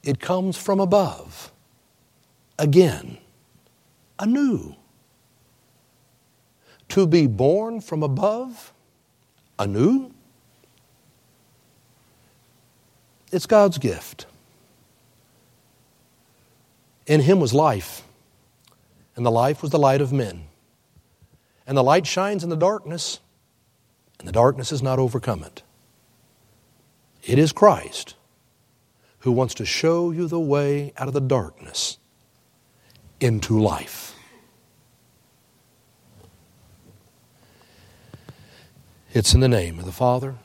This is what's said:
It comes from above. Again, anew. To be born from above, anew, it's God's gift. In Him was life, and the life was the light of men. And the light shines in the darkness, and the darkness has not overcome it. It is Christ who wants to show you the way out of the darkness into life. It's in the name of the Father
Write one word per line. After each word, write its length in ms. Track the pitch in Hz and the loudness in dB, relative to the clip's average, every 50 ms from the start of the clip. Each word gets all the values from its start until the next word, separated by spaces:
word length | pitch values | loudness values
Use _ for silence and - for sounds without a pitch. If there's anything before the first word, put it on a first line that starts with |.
| - | -4
It 160 | - 139 - | -6 -6 -6
comes 380 | - - 180 185 185 190 175 | -4 -4 -2 -2 -2 -4 -6
from 220 | - - - 196 196 | -6 -2 -2 0 0
above. 720 | 196 180 196 208 190 143 - - - - - - - - _ _ _ _ _ _ _ _ _ _ _ _ _ _ _ _ _ _ _ _ _ | 2 2 4 2 2 0 -4 -10 -18 -20 -20 -20 -20 -20 _ _ _ _ _ _ _ _ _ _ _ _ _ _ _ _ _ _ _ _ _
Again, 600 | - 151 147 139 180 185 151 92 76 - - - - _ _ _ _ _ _ _ _ _ _ _ _ _ _ _ _ _ _ _ - | -2 0 4 6 6 6 4 2 -4 -10 -16 -20 -20 _ _ _ _ _ _ _ _ _ _ _ _ _ _ _ _ _ _ _ -4
anew. 560 | 202 214 247 277 285 262 214 - 80 76 71 - _ _ _ _ _ _ _ _ _ _ _ _ _ _ _ _ _ _ _ _ _ _ _ _ _ _ _ _ _ _ _ _ _ _ _ _ _ _ - _ _ _ | -2 0 2 2 2 2 0 -2 -4 -10 -16 -20 _ _ _ _ _ _ _ _ _ _ _ _ _ _ _ _ _ _ _ _ _ _ _ _ _ _ _ _ _ _ _ _ _ _ _ _ _ _ -20 _ _ _
To 180 | - 190 190 | 0 2 4
be 200 | 165 160 175 151 | 4 4 4 4
born 520 | 131 107 95 127 139 170 202 220 226 233 220 | 2 2 2 2 2 2 2 -2 -4 -8 -10
from 240 | - - 165 156 151 | -10 -8 -6 -4 -4
above, 720 | 143 135 131 180 208 214 240 254 262 233 - - - _ _ _ _ _ _ _ _ _ _ _ _ _ _ _ _ _ | -4 -2 0 0 -2 -2 -2 -8 -12 -14 -18 -20 -20 _ _ _ _ _ _ _ _ _ _ _ _ _ _ _ _ _
anew, 540 | - 101 101 98 104 131 190 254 269 262 247 - _ _ _ _ _ _ _ _ _ _ _ _ _ _ _ _ _ _ _ _ _ _ _ _ _ _ _ _ _ _ _ _ _ _ _ _ _ _ _ _ _ _ _ _ _ _ _ _ _ _ _ _ _ _ _ _ _ _ _ _ _ _ _ | -6 -6 -4 0 2 2 2 2 0 -2 -6 -18 _ _ _ _ _ _ _ _ _ _ _ _ _ _ _ _ _ _ _ _ _ _ _ _ _ _ _ _ _ _ _ _ _ _ _ _ _ _ _ _ _ _ _ _ _ _ _ _ _ _ _ _ _ _ _ _ _ _ _ _ _ _ _
it's 140 | - 175 - | -6 -6 -2
God's 320 | - 226 214 202 196 170 | 4 4 6 6 4 2
gift. 480 | 143 131 113 87 - - - - - - - _ _ _ _ _ _ _ _ _ _ _ _ _ _ _ _ _ _ _ _ _ _ _ _ _ _ _ _ _ _ _ _ _ _ _ _ _ _ _ _ _ _ _ _ _ _ _ _ _ _ _ _ _ _ _ | -2 -4 -4 -4 -4 -10 -18 -20 -20 -20 -20 _ _ _ _ _ _ _ _ _ _ _ _ _ _ _ _ _ _ _ _ _ _ _ _ _ _ _ _ _ _ _ _ _ _ _ _ _ _ _ _ _ _ _ _ _ _ _ _ _ _ _ _ _ _ _
In 160 | - 151 151 | 2 2 4
Him 180 | 135 147 196 190 | 6 4 4 4
was 140 | 151 120 110 | 4 2 2
life, 500 | 143 156 151 135 127 - - - - - - _ _ _ _ _ _ _ _ _ _ _ _ _ _ _ _ _ _ _ _ _ | 2 2 2 0 -2 -8 -12 -18 -20 -20 -20 _ _ _ _ _ _ _ _ _ _ _ _ _ _ _ _ _ _ _ _ _
and 100 | - 120 | -2 0
the 60 | 120 | 0
life 300 | 113 117 120 139 147 - | 2 2 2 0 -2 -4
was 100 | - 147 | -6 -2
the 80 | 135 156 | 0 2
light 220 | 143 135 135 139 | 4 4 4 2
of 100 | 143 127 | 0 0
men. 340 | 143 135 120 98 87 87 80 73 _ _ _ _ _ _ _ _ _ - _ _ _ _ - _ _ _ _ _ _ _ _ | -2 -2 -4 -4 -8 -14 -20 -20 _ _ _ _ _ _ _ _ _ -20 _ _ _ _ -20 _ _ _ _ _ _ _ _
And 120 | - 139 | -2 0
the 60 | 139 123 | 2 4
light 220 | 131 151 185 165 | 6 4 4 4
shines 380 | - - 180 190 202 208 190 160 | 0 -4 -4 -2 -2 -4 -6 -6
in 60 | 175 | -6
the 80 | 165 | -2
darkness, 640 | 156 170 190 214 208 - 147 165 170 - - - - _ _ _ _ _ _ _ _ _ _ _ _ _ _ _ _ _ _ _ _ | 0 2 0 0 -2 -8 -12 -10 -8 -8 -10 -10 -12 _ _ _ _ _ _ _ _ _ _ _ _ _ _ _ _ _ _ _ _
and 80 | - | -14
the 60 | 87 90 | -4 0
darkness 380 | 110 120 131 135 131 127 - | 4 4 4 2 0 -8 -6
has 100 | 151 139 | -6 -4
not 180 | 131 135 131 135 | -2 -2 0 0
overcome 440 | 131 123 113 123 - - 107 85 73 | 0 -2 -2 -4 -6 -6 -8 -8 -10
it. 200 | - _ - _ _ _ _ _ _ _ _ _ _ _ _ _ _ _ _ _ _ _ _ _ _ _ _ _ _ _ _ _ _ _ _ - | -16 _ -20 _ _ _ _ _ _ _ _ _ _ _ _ _ _ _ _ _ _ _ _ _ _ _ _ _ _ _ _ _ _ _ _ -6
It 140 | - 123 | 0 2
is 140 | 139 160 156 | 4 4 2
Christ 640 | - - 202 208 151 107 - - - - - - - _ _ _ _ _ _ _ _ _ _ _ _ _ _ _ _ _ _ _ _ _ | 4 6 6 6 6 4 -4 -12 -12 -14 -14 -14 -20 _ _ _ _ _ _ _ _ _ _ _ _ _ _ _ _ _ _ _ _ _
who 120 | - 127 | -2 0
wants 220 | 120 123 131 117 - | 2 2 0 -2 -2
to 100 | - 110 | -8 -6
show 440 | - - - - 160 170 175 175 175 | -6 -4 0 0 2 2 2 0 -2
you 160 | 160 160 175 | -2 -4 -4
the 120 | 160 165 170 | -4 -2 -2
way 520 | 165 143 139 143 143 143 143 143 143 139 - | 0 0 0 0 2 0 -2 -2 -4 -8 -10
out 100 | - 131 | -8 -8
of 60 | 135 131 | -4 -2
the 80 | 143 | -2
darkness 760 | 135 127 135 123 92 76 - - - - - - - - - _ _ _ _ _ _ _ _ _ _ _ _ _ _ _ _ _ _ _ _ - _ - _ _ | -2 0 0 -2 -2 -4 -12 -18 -20 -12 -8 -8 -8 -8 -8 _ _ _ _ _ _ _ _ _ _ _ _ _ _ _ _ _ _ _ _ -20 _ -20 _ _
into 400 | 135 123 113 107 92 - 110 110 | 0 0 0 0 -2 0 0 2
life. 560 | 110 101 92 - - - - - - - - - - - - - _ _ _ _ _ _ _ _ _ _ _ _ _ _ _ _ _ _ _ _ _ _ _ _ _ _ _ _ _ _ _ _ _ _ _ - - - _ _ _ _ _ _ _ _ - _ _ - - _ _ _ _ _ _ _ _ _ _ _ _ _ _ _ _ _ - - _ _ _ - - - - - - - - - - - - - _ - _ _ _ _ _ _ - | 2 0 0 -4 -10 -14 -16 -18 -18 -20 -20 -20 -20 -20 -20 -20 _ _ _ _ _ _ _ _ _ _ _ _ _ _ _ _ _ _ _ _ _ _ _ _ _ _ _ _ _ _ _ _ _ _ _ -20 -20 -20 _ _ _ _ _ _ _ _ -20 _ _ -20 -20 _ _ _ _ _ _ _ _ _ _ _ _ _ _ _ _ _ -20 -20 _ _ _ -20 -20 -20 -20 -20 -20 -20 -20 -20 -20 -20 -20 -20 _ -20 _ _ _ _ _ _ -4
It's 200 | 123 107 - - | -2 2 4 4
in 80 | 127 | 4
the 60 | 131 | 4
name 300 | 127 120 104 87 85 82 | 4 2 2 -2 -4 -10
of 80 | 82 87 | -12 -14
the 60 | 92 | -14
Father 440 | 87 - 127 123 123 127 131 135 135 117 | -6 -2 0 0 0 -2 -4 -10 -14 -16